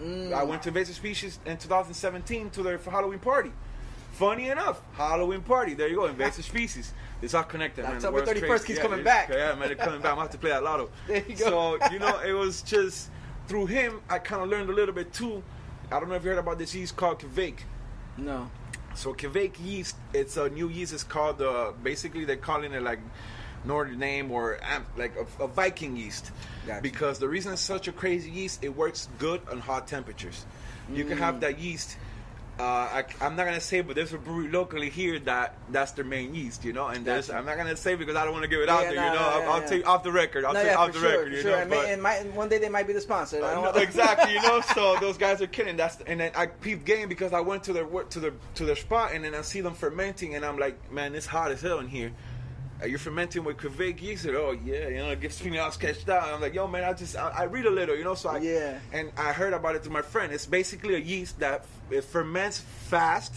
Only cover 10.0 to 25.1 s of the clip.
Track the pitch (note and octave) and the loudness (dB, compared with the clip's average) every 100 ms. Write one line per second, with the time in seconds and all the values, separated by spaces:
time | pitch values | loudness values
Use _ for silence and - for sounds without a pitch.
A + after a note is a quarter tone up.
10 | D#3+ D3 D#3 - D#3+ C#3 D3 D3+ A#2 - | 0 0 -2 -2 0 2 2 0 -2 -6
11 | - G3+ G3+ G3+ A3+ F3 E3 D#3+ - F#3 | -2 -2 -2 0 2 4 4 4 2 4
12 | G#3 G3+ F3+ G3 F#3+ F3+ - G#3+ F#3+ - | 2 2 2 2 0 -2 2 4 4 0
13 | - - - - - G3+ F#3+ B3 A#3+ A3 | -12 -12 -12 -12 -4 -2 0 2 2 0
14 | - F3+ - G3+ F#3 G#3 F#3+ G3+ G3+ F3+ | -2 -2 -2 -2 0 0 0 2 2 2
15 | F3 - A#3 G#3 F3+ - - - - C#3 | -4 -4 -6 -6 -8 -14 -14 -12 -4 -4
16 | E3+ F3+ F3 F#3 E3+ E3 E3 F#3 F3+ - | -2 -2 0 0 0 -2 -4 -6 -6 0
17 | F3+ D#3+ D3 D#3+ F3+ B2 - - - - | 0 0 -4 -2 -2 -4 -10 -12 -12 -12
18 | - - C#3+ C3+ B2 - - - - - | -12 -8 -6 -6 -8 -12 -12 -12 -10 -8
19 | C3+ C3 C#3+ D#3 F#3+ - F3 G3+ F3 - | -6 -6 -2 0 0 -2 -8 -6 -6 -8
20 | - C#3 C3+ D#3+ C#3+ D3 E3+ E3 F3 D#3 | -2 0 0 0 -2 0 -4 -4 -6 -6
21 | - D#3 D3+ C#3+ C3+ A#2+ A2+ A#2 B2 C#3+ | -4 0 2 2 0 2 -2 -2 -4 -4
22 | E3+ D#3+ D3+ C3+ - D#3 D3 C3+ B2 A2+ | -6 -6 -2 -2 0 -2 0 -4 -2 -4
23 | A2 - - - - - B2 D3 C#3+ B2 | -6 -12 -12 -12 -12 -10 -2 0 0 -2
24 | C#3 C#3 C#3 B2 A#2 A2 - C#3+ - A#2 | -2 -2 -2 0 0 -2 -4 -4 -4 -6
25 | A#2+ | -6